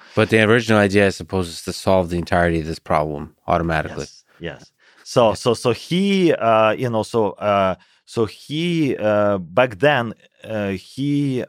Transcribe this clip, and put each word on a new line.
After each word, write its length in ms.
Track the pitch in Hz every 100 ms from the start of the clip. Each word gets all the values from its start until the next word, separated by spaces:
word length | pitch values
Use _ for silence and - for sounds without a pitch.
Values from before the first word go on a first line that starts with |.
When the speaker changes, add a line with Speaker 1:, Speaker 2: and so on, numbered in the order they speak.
| -
Speaker 1:
But 160 | - 107
the 100 | 110
original 360 | 107 120 110 110
idea, 280 | 101 101 98
I 40 |
suppose, 380 | - 82 95 87
is 140 | 80
to 100 | -
solve 380 | 87 - 95 87
the 80 | 87
entirety 420 | 80 87 87 82
of 60 | 78
this 120 | 80
problem 560 | - 78 78 73 76 _ -
automatically. 580 | 85 85 80 76 -
Speaker 2:
Yes. 200 | 69 - _ -
Yes. 320 | 85 65 - _ _ _
So, 240 | - 131 113
Speaker 1:
Yeah. 60 |
Speaker 2:
so, 200 | 95 127
so 160 | 110 127
he, 600 | 110 - 175 202 196 170
uh, 380 | - 113 110 110
you 160 | 107 123
know, 120 | 110
so, 280 | 104 117 101
uh, 420 | - 104 101 95 87 _ _
so 220 | - - 104
he, 720 | - - 151 175 165 143 -
uh, 420 | 107 104 104 101
back 400 | 82 92 131 87
then, 360 | 143 139 117 - _ _
uh, 280 | 107 110 101
he 680 | 95 - - 143 143 143 123